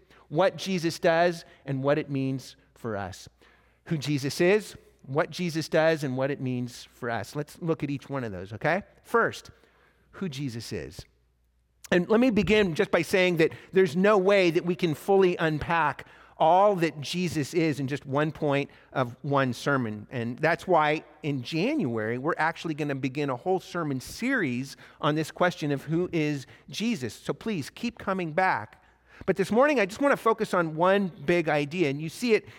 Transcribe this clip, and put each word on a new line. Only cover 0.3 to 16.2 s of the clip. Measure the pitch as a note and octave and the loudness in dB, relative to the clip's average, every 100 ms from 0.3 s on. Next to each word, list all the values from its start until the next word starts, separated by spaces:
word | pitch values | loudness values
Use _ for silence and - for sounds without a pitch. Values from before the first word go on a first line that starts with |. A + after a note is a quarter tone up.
| D3 F#3+ E3 | 0 0 0
Jesus | F#3+ F#3 E3 - | -4 -2 -2 0
does, | F3 E3 F3+ E3 - - - | 2 4 2 0 -12 -18 -6
and | C3+ | -2
what | C#3 D3+ | 2 0
it | D3 | 0
means | C#3 C3+ C3+ - - _ _ | -4 -2 -4 -8 -20 _ _
for | A#2 G2+ | -8 -6
us. | F#2 - - _ _ _ _ _ - | -8 -12 -20 _ _ _ _ _ -8
Who | D#3+ | -6
Jesus | C3 C#3+ C#3 - | -2 -4 -4 2
is, | F3 G#3+ F#3+ - _ _ - | 4 4 0 -18 _ _ -6
what | C#3+ D#3 | -2 -2
Jesus | D#3 F3+ D#3 - | -4 -4 -4 0
does, | D#3+ D#3+ D#3+ C#3+ | 2 2 2 -2
and | B2+ | -2
what | C#3 | -2
it | C3+ | -4
means | C3 B2 B2 - - | -4 -4 -6 -12 -20
for | - A#2+ | -10 -6
us. | A#2 G#2+ D3 | -6 -6 -10
Let's | D3 - | -10 -8
look | E3 D#3+ | -4 -4
at | C#3+ | -4
each | C#3 - | -8 -6
one | C#3 | -8
of | A2+ | -6
those, | F#2 G2 | -8 -10
okay? | G#2+ D3+ F3+ - _ | -4 -2 -2 -4 _
First, | - A#3 E3+ - - - _ _ _ _ _ | -2 0 0 -2 -16 -20 _ _ _ _ _
who | - F#3 | -10 -8
Jesus | C3 C#3 A2+ - | -6 -8 -8 -10
is. | G2+ C2+ - - _ _ _ _ _ _ _ - | -10 -10 -14 -20 _ _ _ _ _ _ _ 0
And | F3+ F3 | 0 4
let | A3 | 4
me | C4 | 4
begin | G#3 E3+ G#3+ G3 D3+ | 4 4 4 4 2
just | F#3+ | 0
by | F3+ | 2
saying | D#3 F#3+ F3+ E3 | 2 2 4 4
that | D#3 - - | 2 0 -2
there's | F#3+ F#3 D#3+ | 2 2 4
no | G3+ G#3 | 4 6
way | F#3 G3+ F3 | 6 4 4
that | D#3+ F3 | 2 0
we | F3+ | 0
can | F3 | 0
fully | C#3+ - G3 F#3 F3 | -2 2 6 6 4
unpack | D#3+ D3+ - E3+ D3 - - - | 0 -2 0 0 0 -2 -14 -20